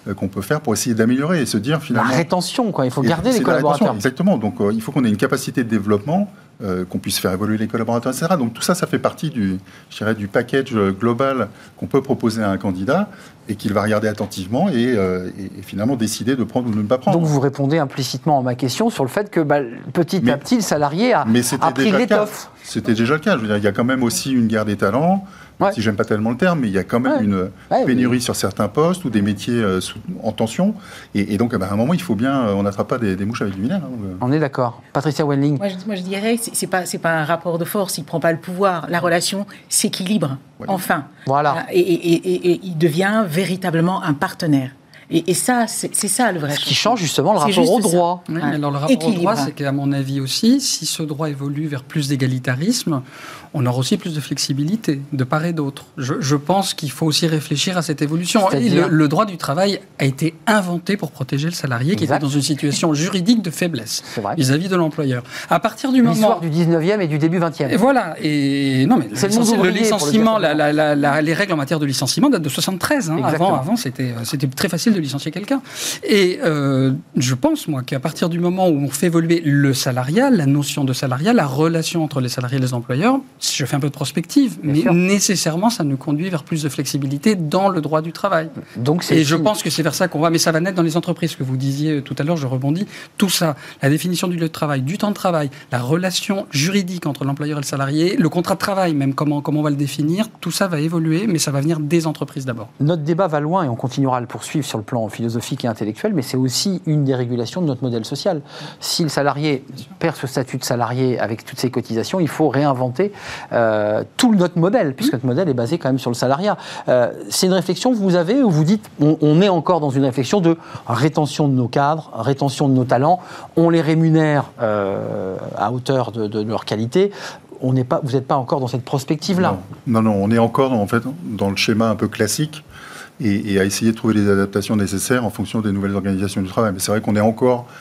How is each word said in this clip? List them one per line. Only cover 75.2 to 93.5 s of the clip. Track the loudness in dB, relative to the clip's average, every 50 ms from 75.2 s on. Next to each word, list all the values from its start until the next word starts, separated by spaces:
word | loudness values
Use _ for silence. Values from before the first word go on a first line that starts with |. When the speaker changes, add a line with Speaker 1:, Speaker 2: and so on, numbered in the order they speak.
| -6 -6
Speaker 4:
quelqu'un. | -8 -6 -4 -2 -2 -4 -4 -8 -12 -8 -8 -8 -8 -6 0
Et, | 2 4 4 4 4 2 0 0
euh, | 0 0 2 0 2 2 2 2 2 0 -2 -6 -4 -2
je | 0 0 0 0
pense, | 2 2 2 0 0 -2 -4
moi, | -4 -4
qu'à | -4 -4 -6 -4
partir | -4 -4 -4 -2 -2 -2
du | 0 0
moment | 0 0 2 2 2 2
où | 2 2
on | 0 -2
fait | -2 0 0
évoluer | 2 2 2 2 2 0 2 2
le | 2 4 4 4 4 2
salariat, | 2 0 -2 -2 -2 0 0 2 4 4 4
la | 4 4 4
notion | 4 2 2 0 -2 -2 -2 0
de | 0
salariat, | 0 -2 -2 -2 -2 0 2 2
la | 4 4 2
relation | 2 0 2 2 2 2 0 -2 -2 -2 -2 -2
entre | -2 -2 -2
les | -2 -2
salariés | -4 -4 -4 -2 -2 0
et |
les | 0 0 -2
employeurs, | -4 -4 -2 -2 2 2 2 2 2 -2 -6 -14 -8
je | -6 -4 -4 -4 -4
fais | -2 -2
un | -2
peu | -2 -2
de |
prospective, | -4 -4 -6 -4 -4 -4 -4 0 2 2 2 2 0 -4
Speaker 2:
Bien | -2 0
Speaker 4:
mais | 0 2
Speaker 2:
sûr. | 4 4 4
Speaker 4:
nécessairement, | 4 4 4 2 2 2 2 0 0 0 -2 0 2 2 0
ça | 2 2 -2
nous | -2 -2
conduit | -2 -2 -2 -2 0 -2 -2
vers | -4 -4 -4
plus | -4 -4 -2
de | -2 -4
flexibilité | -4 -4 -6 -4 -2 -2 -2 -2 -2 0 2 2 2
dans | 2 0 0 0 2 2 2
le | 2 0
droit | -2 0 -2 -2
du | -2 -2
travail. | -8 -4 -2 0 0 0 -2 -2 -10 -14 -14 -12 -8
Speaker 2:
Donc, | -2 0 0 0 0
c'est | 0 2 2
Speaker 4:
Et | 4 4
je | 4 2
Speaker 2:
une | 2
Speaker 4:
pense | 2 2 0 0
que | -2 -4
c'est | -2 0
vers | -2 0 0
ça | 0 -2 -2
qu'on | 0 0
va, | 0 2
mais | 2 2
ça | 2 2
va | 2 2
naître | 0 0 0
dans | 0
les | 0 2 0
entreprises, | -2 -2 -2 -4 -2 -2 -4
ce | -4
que | -4 -4
vous | -4 -2
disiez | -2 -2 -2 -2 0 0 0 0 -2
tout | -4 -6 -6 -4
à |
l'heure, | -2 -2 0
je | -2 -2
rebondis, | -2 -2 -2 0 0 0 -2 -4 -6 -10 -18 -18 -8 _
tout | 0 0 2
ça, | 2 0 0 0